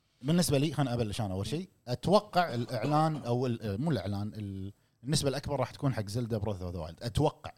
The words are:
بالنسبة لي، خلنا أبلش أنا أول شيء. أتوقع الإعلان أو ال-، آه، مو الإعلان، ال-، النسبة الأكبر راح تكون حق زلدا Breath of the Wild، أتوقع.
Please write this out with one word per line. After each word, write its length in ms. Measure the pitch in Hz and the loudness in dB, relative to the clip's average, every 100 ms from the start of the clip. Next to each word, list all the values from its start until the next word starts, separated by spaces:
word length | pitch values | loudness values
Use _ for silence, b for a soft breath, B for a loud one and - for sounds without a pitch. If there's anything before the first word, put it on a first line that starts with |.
| _ _ | _ _
بالنسبة 360 | 135 175 170 139 | 2 4 4 4
لي، 140 | 156 | 2
خلنا 220 | 131 120 | 2 0
أبلش 260 | 120 110 95 | 0 0 -2
أنا 140 | 101 | -2
أول 120 | 92 - | -2 -2
شيء. 220 | 151 190 _ - | -4 -6 _ -6
أتوقع 680 | 123 165 208 208 175 170 | -4 4 4 4 2 2
الإعلان 640 | 120 117 120 135 151 160 147 | 0 -2 -2 2 4 4 2
أو 300 | 120 123 127 | 0 0 0
ال-، 160 | 117 | -2
آه، 140 | 110 98 | -2 -2
مو 140 | 165 | 0
الإعلان، 420 | 117 95 101 104 | 0 0 -4 -4
ال-، 380 | 107 101 95 98 - _ _ | -6 -8 -6 -8 -12 _ _
النسبة 240 | 123 151 139 | -2 0 0
الأكبر 320 | 131 143 139 | -2 -2 -2
راح 100 | 123 | -2
تكون 240 | - 139 | -2 -2
حق 120 | 123 98 | -2 -2
زلدا 320 | 117 113 113 | -4 -2 -2
Breath 200 | 104 92 | -2 -4
of 160 | 90 | -6
the 140 | 87 80 | -6 -8
Wild، 160 | 82 | -8
أتوقع. 460 | 120 - 151 - - | -4 2 2 0 -12